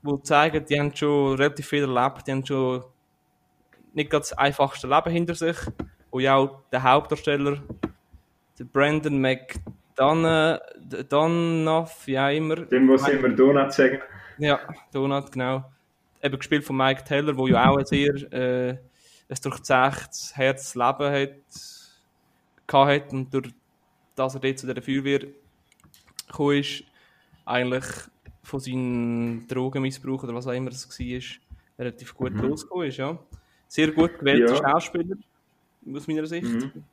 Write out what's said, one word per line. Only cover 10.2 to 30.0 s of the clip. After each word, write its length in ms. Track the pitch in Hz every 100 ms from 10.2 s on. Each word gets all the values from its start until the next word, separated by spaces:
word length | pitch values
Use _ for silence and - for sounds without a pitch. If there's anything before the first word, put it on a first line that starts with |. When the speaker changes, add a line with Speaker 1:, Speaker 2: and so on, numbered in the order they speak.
| 165 160 156 160 - -
Speaker 1:
d-, 260 | 135 131
Donough, 880 | 135 147 160 170 165 165 156 160 165 - -
wie 120 | 131
auch 120 | 139
immer. 260 | 147 156 160
Speaker 2:
Dem, 320 | 170 127 131
was 180 | 135 139
immer 200 | 135 127
Donut 440 | 110 131 143 135
sagen. 260 | - 131 139 - - - -
Speaker 1:
Ja, 220 | 147 143 - 160 _
Donut, 380 | 139 139 139 139
genau. 340 | 127 127 135 135 _ _ _ _ _
Eben 160 | 143 135
gespielt 260 | - 151
von 140 | 143 135
Mike 260 | 131 135
Teller, 320 | - 143 151 131
wo 120 | 131
ja 220 | 123 127
auch 80 | 139
ein 80 | 135
sehr, 280 | 139 143 139 139
äh, 380 | - 127 127 127 131 - _ _ _ _
ein 100 | 131
durchzechtes, 920 | 135 131 - 131 131 143 - - - -
hartes 380 | 131 135 - 123
Leben 360 | 120 135 143
hat, 200 | 143 139 139 _ - - - - _ _ _ _ _ _ _ -
gehabt 240 | 143 139
hat 220 | 143 143
und 200 | 135 131
durch 200 | 135 127 - _ _ _ _ _ -
das 200 | 131 135
er 40 |
dort 180 | 135 135
zu 100 | 127
dieser 140 | 123
Feuerwehr 380 | 113 135 135 139 135 - _ _ _ _ _ _ _ - -
gekommen 300 | - 143 143
ist, 260 | 139 - - _ _ _ _ _ -
eigentlich 400 | 123 123 127 131 - - _ - -
von 160 | - 139
seinem 880 | 131 127 127 120 120 117 117 117 117
Drogenmissbrauch 760 | 127 131 135 135 131